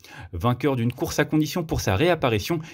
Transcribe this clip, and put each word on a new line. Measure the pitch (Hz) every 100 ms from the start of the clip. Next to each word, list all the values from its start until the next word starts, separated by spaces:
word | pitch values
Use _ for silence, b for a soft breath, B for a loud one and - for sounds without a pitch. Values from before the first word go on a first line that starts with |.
| B B B
Vainqueur | 90 117 123 147 131
d'une | 117
course | - 160 -
à |
condition | 151 156 151 185
pour | 160 143
sa | - 95
réapparition, | 170 165 139 110 - 165 B